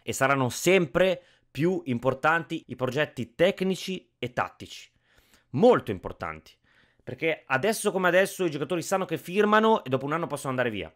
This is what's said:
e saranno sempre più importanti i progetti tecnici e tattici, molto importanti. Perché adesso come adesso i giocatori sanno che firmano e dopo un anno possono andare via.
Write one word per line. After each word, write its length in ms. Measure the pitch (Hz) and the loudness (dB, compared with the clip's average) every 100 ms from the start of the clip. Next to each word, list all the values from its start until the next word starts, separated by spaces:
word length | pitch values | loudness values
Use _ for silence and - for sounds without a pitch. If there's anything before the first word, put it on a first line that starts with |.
e 120 | - | -8
saranno 340 | 110 135 139 123 | 0 2 2 0
sempre 720 | - 175 185 160 175 185 175 - _ _ | 0 4 4 4 2 2 0 -6 _ _
più 300 | - 165 185 135 | -2 -2 0 -2
importanti 800 | 117 127 131 156 165 160 165 - | -2 -2 0 2 2 -2 -10 -10
i 80 | 131 | -6
progetti 580 | 127 127 147 - 117 - | -4 -2 -2 -4 -6 0
tecnici 760 | 175 190 190 185 - 185 - - | 2 2 -4 -4 -6 -10 -12 -10
e 140 | 120 | -8
tattici, 580 | - 90 - 95 - - _ _ _ _ _ _ | -4 -6 -8 -18 -18 -20 _ _ _ _ _ _
molto 400 | 131 240 175 - | 4 6 6 2
importanti. 640 | 95 92 - 87 78 - _ _ _ _ _ - | -6 -8 -10 -10 -12 -16 _ _ _ _ _ -14
Perché 380 | 120 160 151 - | -6 -4 -4 -2
adesso 460 | 131 196 214 208 | -2 0 -2 -2
come 160 | 180 180 | 0 2
adesso 380 | 180 196 - 180 | 4 2 0 -4
i 40 | |
giocatori 320 | 147 143 175 | -4 -4 -6
sanno 240 | - 190 185 | -2 -4 -2
che 140 | 156 | -6
firmano 640 | 170 190 208 214 220 220 | -4 0 4 4 4 2
e 60 | 131 | 0
dopo 160 | 131 139 | -2 -2
un 80 | |
anno 120 | 165 170 | -4 -4
possono 240 | 143 139 | -6 -4
andare 220 | 127 123 | -2 -2
via. 200 | 104 80 | -4 -10